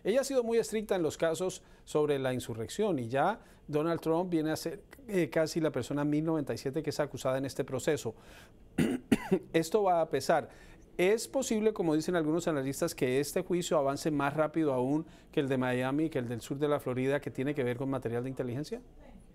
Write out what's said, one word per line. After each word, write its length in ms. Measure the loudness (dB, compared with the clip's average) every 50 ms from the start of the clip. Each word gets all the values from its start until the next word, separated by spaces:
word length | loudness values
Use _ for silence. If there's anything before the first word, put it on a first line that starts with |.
| -2
Ella 180 | 0 2 2
ha 20 | 2
sido 200 | 2 0 0 0
muy 140 | 2 2 0
estricta 380 | 0 0 -2 -4 -2 0 0
en 80 | 0 0
los 140 | 0 0 0
casos 460 | 0 0 0 0 -2 -4 -4 -6 -12 -20 -20 -20 -10
sobre 360 | -2 0 2 2 2 2 0
la 140 | 0 -2 -2
insurrección 640 | -4 -4 -6 -8 -8 -8 -6 -4 -2 0 0 0 -2
y 100 | -2 -2
ya 300 | 0 2 2 2 0 -2 -8 -18 -20 -20 -8 -4
Donald 340 | -2 0 0 0 0 0
Trump 280 | 0 0 0 2 0 0
viene 220 | 0 0 0 0
a 40 | -2
ser, 280 | -2 -4 -6 -8 -8 -12 -18 -20 -18 -10 -4
eh, 220 | 0 0 0 2
casi 320 | 2 0 0 0 0 0
la 100 | 0 0
persona 340 | 0 -2 -4 -2 -2 -2 0
mil 180 | 0 0 0 0
noventa 300 | 0 0 0 -2 -2 -4
y 40 | -4
siete 240 | -6 -6 -4 -4
que 100 | -4 -2
es 80 | -2 -2
acusada 360 | -2 -4 -4 -4 -2 -2 -2 -2
en 80 | -2
este 180 | -4 -4 -6 -6
proceso. 500 | -4 -6 -4 0 0 0 0 -2 -6 -8 -10 -12 -20 -20 -20 -20 -20 -20 -20 -20 -6 -2 0
<clears throat> 760 | 0 0 0 -4 -2 0 0 0 2 2 0 0 0 0 0
Esto 300 | 0 2 2 2 2 4
va 180 | 4 4 4
a 80 | 2 2
pesar. 400 | 0 0 2 4 2 2 2 -2 -8 -20 -20 -20 -20 -20 -20 -8 -2 2
¿Es 300 | 4 4 4 2 0 -2
posible, 460 | -2 -2 0 2 2 2 2 2 2
como 220 | 2 2 2 2
dicen 200 | 2 2 2 2
algunos 320 | 2 2 2 0 0 0 0
analistas, 480 | 0 0 0 -2 -2 -2 -2 -2 0
que 240 | 0 0 2 2 2
este 220 | 0 0 -2 -4
juicio 360 | -2 0 0 -2 0 2 2 2
avance 340 | 2 2 0 0 0 0
más 220 | 0 2 0 0 2
rápido 400 | 2 0 0 2 0 2 2 2
aún 320 | 2 2 2 0 0 -2 -4 -10 -20 -20 -6
que 80 | -2 0
el 100 | 0 2
de 80 | 2 2
Miami, 520 | 2 2 0 0 0 0 0 0 0 0
que 100 | -2 -2
el 80 | -4 -4
del 140 | -4 -6
sur 160 | -6 -6 -4 -2
de 100 | 0 0
la 120 | 0 0
Florida, 400 | 0 -2 -2 0 0 2 0 0
que 120 | -2 -4
tiene 220 | -4 -4 -2 -2 0
que 100 | 0 0
ver 140 | 0 -2 -2
con 120 | -2 -2
material 340 | -2 -2 -2 -2 -4 -4 -4
de 60 | -4
inteligencia? 520 | -4 -4 -4 -4 -4 -6 -6 -6 -8 -12 -12 -14 -20 -20 -20 -20 -20 -20 -20 -20 -20